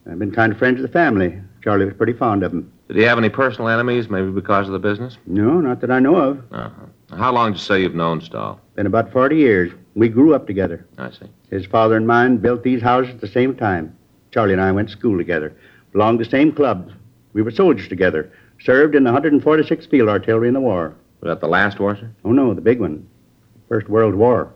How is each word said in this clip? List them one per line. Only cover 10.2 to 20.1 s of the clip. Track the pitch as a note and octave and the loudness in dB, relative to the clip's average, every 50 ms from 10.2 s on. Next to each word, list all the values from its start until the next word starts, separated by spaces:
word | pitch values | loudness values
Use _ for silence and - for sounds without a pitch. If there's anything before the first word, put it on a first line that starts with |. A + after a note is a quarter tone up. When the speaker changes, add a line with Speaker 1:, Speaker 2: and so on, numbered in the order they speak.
| C#3+ D#3+ D3 | 4 4 4
Speaker 1:
up | C3 - | 2 0
together. | - F#2+ F#2+ F#2 E2 E2+ - - _ _ - | -4 -4 -2 -2 -2 -2 -4 -6 _ _ -14
Speaker 2:
I | B1+ B1 | -14 -14
see. | - - - - - _ _ - | -14 -18 -20 -20 -20 _ _ -10
Speaker 1:
His | - G2 F#2 | -10 -10 -6
father | F#2+ - A2+ A2+ A2 A2 | -2 0 2 2 4 2
and | A2 A2 | 2 2
mine | A#2 A#2 A#2+ B2 B2+ B2+ A2 | 2 2 4 4 4 2 2
built | F#2+ A#2+ B2 A#2+ - | 0 0 -2 -2 -2
these | B2+ B2+ A#2+ | -2 -2 0
houses | G#2+ A#2+ B2 B2+ C3 B2 B2+ | 0 0 0 0 0 -4 -6
at | - | -12
the | - G#2+ | -12 -6
same | - B2+ B2+ C3+ B2+ | -2 0 0 0 -2
time. | - A#2 G#2 F#2 E2+ D#2 D#2+ - _ _ _ _ _ _ _ | -2 -2 -2 -2 -2 -6 -8 -14 _ _ _ _ _ _ _
Charlie | - B2 A2 G2 | -2 0 0 2
and | F#2+ F#2 | 2 0
I | F#2+ F#2+ F#2+ | 0 0 0
went | G2 G#2 A2 | 0 -2 -4
to | - - | -6 -4
school | - B2 G2+ F2 | -2 -2 0 0
together. | E2+ E2+ F2 D#2 D2+ D2+ - _ _ _ _ _ _ _ - | -2 -2 -4 -4 -4 -6 -10 _ _ _ _ _ _ _ -2
Belonged | G2 G#2 A2 A#2 A2+ | 0 2 2 2 0
to | A2+ | -2
the | - | -2
same | C3+ C3 D3+ D#3 | 0 2 2 2
clubs. | D3 D3 C#3+ B2 G#2 F#2 F2 - - - - - _ _ _ _ - | 2 2 0 0 -2 -4 -6 -12 -18 -20 -20 -20 _ _ _ _ -4
We | G#2 G#2+ | -4 -2
were | A#2 | -2
soldiers | A2 - G3 F3 C3+ G2+ G2 - | 0 2 2 2 2 0 -2 -8
together. | F#2+ F2 F#2 F2+ D#2 D#2 D2+ - - _ _ _ _ - - | -4 -2 0 0 0 -2 -4 -8 -12 _ _ _ _ -6 0
Served | - B2+ C3+ D3+ D#3 D3 | 2 4 4 4 4 4
in | C#3+ C3+ | 4 2
the | B2 | 2
hundred | A#2 C#3 D3+ D#3+ D3 C3 A#2 | 2 2 2 2 2 2 2
forty-sixth | D3+ D#3 D#3 D3+ - E3 - - - | 2 2 2 2 0 -2 -6 -4 0
Field | D3 C3+ A2+ | 2 2 4
Artillery | G#2 | 2